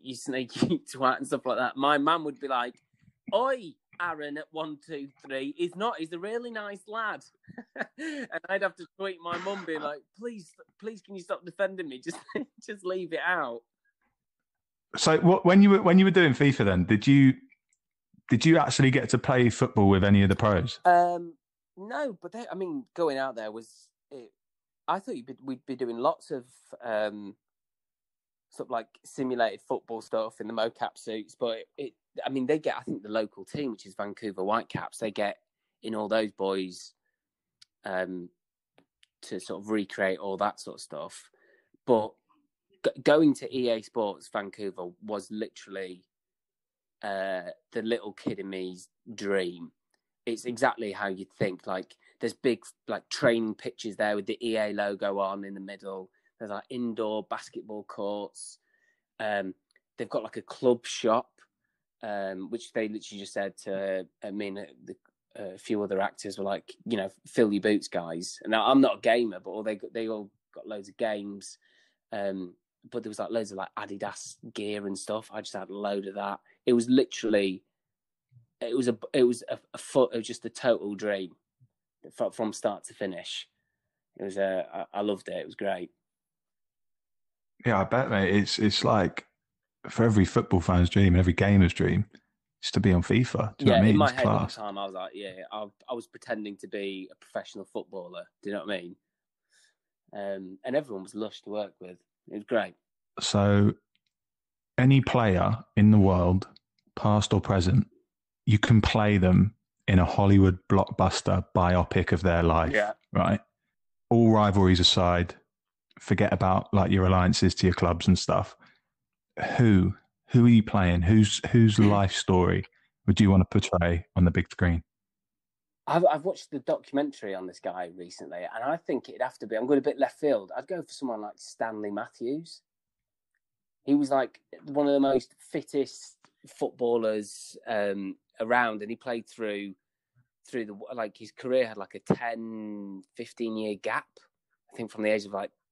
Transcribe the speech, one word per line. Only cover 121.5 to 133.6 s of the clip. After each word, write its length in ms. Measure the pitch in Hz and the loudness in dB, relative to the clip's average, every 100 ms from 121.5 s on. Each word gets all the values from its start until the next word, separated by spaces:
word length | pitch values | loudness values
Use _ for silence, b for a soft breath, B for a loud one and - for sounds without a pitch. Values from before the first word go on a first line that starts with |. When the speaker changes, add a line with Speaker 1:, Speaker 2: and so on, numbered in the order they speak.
Speaker 2:
whose 260 | 123 110 107 | 6 6 6
Speaker 1:
Hmm. 120 | 104 | 6
Speaker 2:
life 240 | 101 95 | 6 2
story 520 | - - 92 90 90 - _ _ _ - | 0 2 4 4 2 -2 _ _ _ 0
would 140 | 95 | 4
you 100 | 104 | 6
wanna 140 | 95 | 6
portray 640 | 90 104 - 90 85 85 - - | 6 2 2 2 2 0 -2 2
on 80 | |
the 60 | 87 | 4
big 200 | 87 92 | 4 -2
screen? 320 | - 90 85 - _ _ _ _ _ _ _ _ _ - | -2 0 0 -4 _ _ _ _ _ _ _ _ _ -2
Speaker 1:
I've, 200 | 156 180 | 2 2
I've 180 | 156 | 2
watched 260 | 165 - - | -2 -8 -10
the 100 | 143 | -10
documentary 760 | - 147 - 139 147 - 104 | -4 -6 -4 -4 -4 -6 -10
on 120 | 95 92 | -10 -12
this 140 | - | -10
guy 300 | 98 90 87 | -10 -8 -10
recently, 440 | 90 87 - 76 87 | -12 -18 -16 -14 -12
and 260 | 90 113 | -12 -8
I 120 | 127 165 | -6 -6
think 320 | - 135 - | -4 -6 -8
it'd 140 | - | -8
have 160 | 127 - | -8 -8
to 80 | 110 | -8
be, 100 | 110 | -6
I'm 100 | 123 | 0
going 120 | 143 | 0
a 40 | |
bit 160 | 143 135 | 0 -2
left 200 | 131 - | -4 -2
field, 320 | 151 117 92 - | -2 0 -2 -10
I'd 120 | - | -10
go 140 | 185 | -10
for 100 | 151 | -12
someone 280 | - 131 110 | -12 -10 -8
like 140 | 104 - | -12 -16
Stanley 540 | - - 113 107 104 | -20 -10 -8 -6 -8
Matthews. 720 | 101 120 _ 120 147 165 - _ _ _ _ _ _ _ _ _ _ | -8 -10 _ -8 -8 -10 -20 _ _ _ _ _ _ _ _ _ _